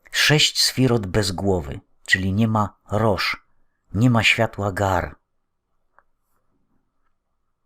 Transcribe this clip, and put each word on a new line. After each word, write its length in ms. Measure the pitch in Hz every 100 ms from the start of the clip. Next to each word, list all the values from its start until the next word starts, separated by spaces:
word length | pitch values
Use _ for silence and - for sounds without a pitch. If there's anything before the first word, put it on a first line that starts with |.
| -
sześć 520 | - - 151 - -
sfirot 440 | - - 127 117 95
bez 240 | 110 98
głowy, 480 | 87 98 92 69 107 _ _ -
czyli 280 | 95 95
nie 140 | 98 113
ma 300 | 110 101 _ -
roż, 560 | 104 110 90 - - _ _ _ _ _
nie 160 | 104 127
ma 140 | 117
światła 480 | - - 110 - 101
gar. 440 | 95 98 87 - - _ _ _ _ _ _ _ _ _ _ _ _ _ _ _ _ _ _ _ _ _ _ _ _